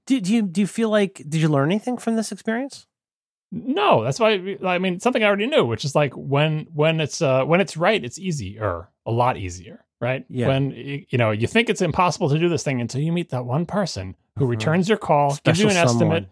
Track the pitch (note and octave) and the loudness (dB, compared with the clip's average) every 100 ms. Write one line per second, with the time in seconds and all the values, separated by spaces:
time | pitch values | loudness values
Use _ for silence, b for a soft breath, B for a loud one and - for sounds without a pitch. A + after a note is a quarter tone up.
0 | - C4 F3+ A#3 G3+ E3 G3 - A3+ G#3 | -4 -2 0 0 0 0 -2 0 0 2
1 | G3 - D3 D#3 D#3 C#3+ C#3 G#3 B3 A#3+ | 0 -4 -6 0 2 2 2 0 -2 -6
2 | - A3+ G#3+ G3 - A3+ C#4 - - _ | -2 -2 -4 -6 -6 -4 -6 -12 -20 _
3 | _ _ _ _ _ - - E4 G4+ C3 | _ _ _ _ _ -8 -4 0 4 4
4 | A2 - A3 G3+ F#3 E3+ F#3 F3 F#3+ F3+ | 2 0 2 0 -2 -6 -2 0 -2 0
5 | A#3+ B3+ G#3 G3+ A3+ D4+ C3 A2+ C#3+ D3+ | 0 2 2 2 2 2 2 0 0 0
6 | C#3+ - C#3+ C#3 D#3 D#3 - D#3 D#3 D#3+ | 0 -2 -2 0 2 -2 -4 0 2 2
7 | D3+ - D3+ C3 C3+ F3 F3+ D3+ F3 A3 | -2 -2 2 2 4 2 0 0 0 0
8 | B2 - F#3+ D3+ F#2 G2+ G#2+ E2+ E2+ _ | -4 -8 -6 -4 -6 -4 -4 -4 -8 _
9 | - A#2 B2 B2+ F#2 F2+ E2+ G#3+ _ - | -4 0 0 0 -6 -10 -16 -20 _ -8
10 | A#2+ C3 - B2 A#2+ C3+ C#3 B2+ B2+ C#3+ | -6 -6 -6 -2 0 2 0 -4 -10 -10
11 | - B2 A2+ G#2+ A#2 A3+ A#3 F#3 F3+ C3+ | -4 0 2 2 0 2 0 0 0 2
12 | F3+ - E3 D3+ F3 D#3+ D3+ B2+ A#2 B2+ | 0 0 0 2 2 0 -2 -4 -4 -4
13 | D#3+ E3+ E3 B2 A#2+ C#3 E3+ F#3+ F3 - | -2 -2 -4 -6 -4 -4 -2 -4 -4 -6
14 | F#2+ - _ - C3 A2+ A2 E3+ F3+ G#3 | -10 -12 _ -2 -2 0 0 2 2 0
15 | - D3 C#3+ C#3+ - D#3+ G#3+ F#3 D3 A#2+ | 2 2 2 0 2 4 4 4 4 4
16 | A2 G2+ G2 | 4 0 -4